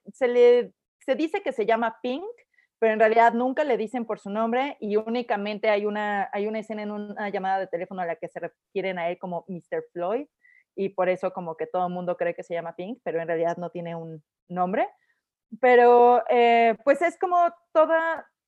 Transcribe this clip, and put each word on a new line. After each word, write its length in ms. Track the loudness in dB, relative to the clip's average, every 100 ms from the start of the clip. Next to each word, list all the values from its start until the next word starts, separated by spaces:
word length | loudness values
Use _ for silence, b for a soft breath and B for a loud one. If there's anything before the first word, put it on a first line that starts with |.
| -14
se 140 | -4 0
le, 460 | 6 8 6 2 _ _ _
se 160 | -6 -2
dice 260 | -2 -4
que 120 | -6
se 120 | -4 0
llama 320 | 0 0 -6
Pink, 200 | -8 -8 -10 -16 _ _ _ -2
pero 140 | 0
en 60 | 4
realidad 320 | 4 6 4
nunca 300 | 4 -2 -2
le 140 | -2 -2
dicen 280 | -2 -6 -6
por 140 | -8
su 100 | -6
nombre 460 | -4 -2 -2 -4 -6
y 160 | -4 -4
únicamente 720 | -2 -4 -2 -4 -4 -4 0
hay 160 | 0 0
una, 440 | -4 -4 -4 -4
hay 140 | -4 -4
una 120 | -6
escena 220 | -8 -10
en 80 | -8
una 380 | -10 -10 -8 -6
llamada 280 | -4 -2 -4
de 80 | -4
teléfono 340 | -8 -8 -8
a 40 | -6
la 120 | -6
que 100 | -10
se 140 | -10
refieren 580 | -12 _ _ -6 -6 -4
a 100 | -6
él 80 | -6
como 280 | -8 -10 -10
mister 380 | -14 -8 -8 -8
Floyd 320 | -8 -6 -6 -8 _ b b b -8
y 140 | -6
por 180 | -2 0
eso 240 | 0 -4
como 240 | -6 -10 -10
que 100 | -6
todo 220 | -4 -4
el 60 |
mundo 240 | -4 -6 -4
cree 180 | -4 -6
que 80 |
se 100 | -8
llama 220 | -8 -8 -12
Pink, 240 | -12 -10
pero 180 | -6 -6
en 60 | -4
realidad 260 | -2 -2 -4
no 140 | -8
tiene 260 | -10 -10 -10
un 260 | -12 -16 _ _ -10
nombre. 400 | -4 -2 -2 -4 _ _ _ _ _ _ 0
Pero, 640 | 6 8 8 8 8 6 2
eh, 460 | 4 6 6 4 2
pues 180 | 0 2
es 160 | 0 -2
como 200 | 0 2 0 -2 _
toda, 560 | 2 4 2 -2 -6 -10 _